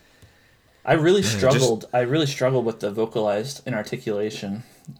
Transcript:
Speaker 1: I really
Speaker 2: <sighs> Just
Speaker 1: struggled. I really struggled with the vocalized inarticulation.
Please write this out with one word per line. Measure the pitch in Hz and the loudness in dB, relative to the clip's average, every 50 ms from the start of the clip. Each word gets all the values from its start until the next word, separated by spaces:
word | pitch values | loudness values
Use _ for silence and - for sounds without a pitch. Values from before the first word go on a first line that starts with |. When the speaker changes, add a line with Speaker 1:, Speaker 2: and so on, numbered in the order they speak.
| _ _ _ _ - - _ _ _ _ _ _ _ _ _ _ - | _ _ _ _ -20 -20 _ _ _ _ _ _ _ _ _ _ 0
Speaker 1:
I | - - | 2 2
really | 160 151 175 196 202 | 4 4 4 4 4
Speaker 2:
<sighs> | |
Just | - - 110 | 4 0 0
Speaker 1:
struggled. | 98 156 131 139 123 131 120 113 107 - - | 2 4 4 4 4 4 2 2 0 -2 -2
I | - 123 | 0 0
really | 123 120 143 160 151 | 0 2 0 0 0
struggled | 139 - - 127 131 131 127 113 | 0 -2 0 0 0 2 0 0
with | 113 110 - | -2 -4 -4
the | 98 104 | -6 -6
vocalized | 101 110 110 110 - 117 107 104 101 107 113 139 - - - | -2 -2 -2 -2 0 0 0 0 0 -2 -2 -6 -10 -12 -8
inarticulation. | - 117 107 104 - 120 113 - 113 104 101 107 107 - - 104 98 101 113 120 - - _ _ - 139 | -6 -6 -6 -6 -6 -8 -8 -6 -4 -4 -2 -4 -4 -6 -6 -8 -8 -8 -8 -10 -14 -20 _ _ -20 -20